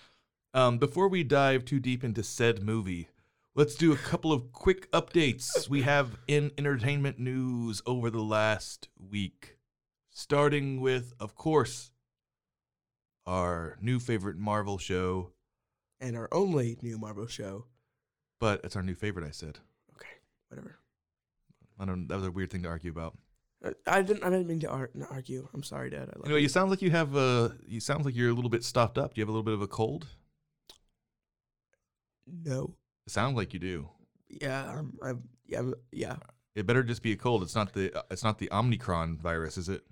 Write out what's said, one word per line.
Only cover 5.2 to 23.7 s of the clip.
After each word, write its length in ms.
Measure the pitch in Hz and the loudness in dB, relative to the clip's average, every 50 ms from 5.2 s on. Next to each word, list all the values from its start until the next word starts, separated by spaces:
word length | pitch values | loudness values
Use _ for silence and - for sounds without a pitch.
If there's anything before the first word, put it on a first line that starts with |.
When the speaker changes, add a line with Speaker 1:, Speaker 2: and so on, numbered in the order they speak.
| 156 131 107 123 - - - - - - | 4 4 2 0 -2 -2 0 0 0 0
Speaker 1:
we 140 | 143 143 | 0 2
have 340 | 123 143 143 143 135 120 104 - - | 4 4 4 4 2 0 -4 -8 -2
in 240 | - 147 147 147 143 - - | 2 2 2 2 0 -2 -2
entertainment 640 | 143 143 139 117 104 139 143 143 139 139 117 113 | -2 0 0 0 0 0 2 0 0 -2 -2 -4
news 600 | 123 127 127 131 127 127 123 120 117 113 104 92 - | -4 -4 -2 -2 -2 -2 -2 -2 -2 -4 -4 -4 -2
over 240 | 120 127 123 117 117 | -2 0 0 0 0
the 120 | 110 113 110 | 0 0 0
last 640 | 107 107 107 107 110 107 104 - - - - - - _ - | 2 2 4 4 4 2 0 -4 -8 -14 -16 -18 -20 _ -20
week. 580 | 92 95 104 101 98 87 - _ - - - _ _ _ _ _ _ _ _ _ _ _ | -12 -8 -4 -4 -4 -4 -6 _ -20 -20 -20 _ _ _ _ _ _ _ _ _ _ _
Starting 680 | - - - - 147 143 147 147 147 143 139 135 135 127 | -16 -12 -4 0 2 4 4 4 4 2 0 -2 -2 0
with, 320 | 131 131 131 127 120 - - - | 2 2 2 0 -2 -6 -12 -14
of 160 | 107 107 - | -14 -14 -10
course, 560 | - - 160 156 143 117 - - - - - _ _ _ _ _ _ _ _ _ _ _ _ _ _ _ _ _ _ _ _ _ _ _ _ _ _ - | -4 0 4 4 4 4 2 -2 -10 -14 -16 _ _ _ _ _ _ _ _ _ _ _ _ _ _ _ _ _ _ _ _ _ _ _ _ _ _ -8
our 540 | 92 92 92 90 87 85 82 82 78 - - | -4 -2 -2 0 0 -2 -4 -6 -8 -8 -6
new 200 | 98 117 127 123 | -2 -2 -2 0
favorite 360 | 123 127 117 104 92 101 76 | 0 -2 -2 -2 -2 -4 -6
Marvel 420 | 85 104 104 104 107 101 101 101 92 | -4 -2 0 0 0 0 -2 -4 -4
show. 520 | - - 92 90 92 92 92 92 90 - - _ _ _ _ _ _ _ _ _ _ _ _ - | -4 -2 -2 0 0 0 -2 -2 -4 -8 -12 _ _ _ _ _ _ _ _ _ _ _ _ -10
Speaker 2:
And 160 | 131 123 117 | -8 -8 -6
our 120 | 117 110 - | -6 -4 -2
only 440 | - 170 202 190 165 143 120 117 117 - | 0 0 2 2 2 2 2 0 -2 -6
new 160 | 120 120 110 110 | -8 -8 -6 -8
Marvel 300 | 107 107 104 101 113 - | -8 -8 -8 -8 -8 -8
show. 380 | - - 107 95 98 104 120 _ _ _ _ _ _ _ _ _ _ _ _ _ _ - | -8 -8 -8 -8 -10 -10 -12 _ _ _ _ _ _ _ _ _ _ _ _ _ _ 0
Speaker 1:
But 220 | 117 107 101 - - | 2 2 2 0 -2
it's 100 | 90 - | -6 -6
our 80 | 101 | -4
new 140 | 92 95 90 | -4 -4 -4
favorite, 280 | - 104 104 92 90 80 | -2 -4 -4 -4 -4 -6
I 60 | 73 | -8
said. 300 | 73 - 82 78 76 - _ _ _ _ _ _ _ | -10 -12 -12 -14 -14 -16 _ _ _ _ _ _ _
Speaker 2:
Okay, 140 | - - - - - _ _ _ _ _ _ | -20 -20 -20 -20 -20 _ _ _ _ _ _
whatever. 300 | - - - - - _ _ _ _ _ _ _ _ _ _ _ _ _ _ _ _ _ _ _ _ 98 | -18 -18 -16 -18 -20 _ _ _ _ _ _ _ _ _ _ _ _ _ _ _ _ _ _ _ _ -6
Speaker 1:
I 40 | 98 | -4
don't, 220 | 95 92 90 85 65 | -4 -4 -4 -4 -4
that 80 | 85 | -4
was 100 | 98 95 | -2 -2
a 40 | 92 | -2
weird 200 | 87 95 92 87 | -2 -4 -4 -4
thing 120 | - 90 87 | -4 -4 -4
to 40 | 82 | -4
argue 220 | 82 80 90 85 | -6 -6 -6 -8
about. 260 | 78 82 82 82 - - _ _ _ _ _ _ _ _ - | -6 -6 -8 -8 -10 -14 _ _ _ _ _ _ _ _ -8
Speaker 2:
Uh, 60 | - | -8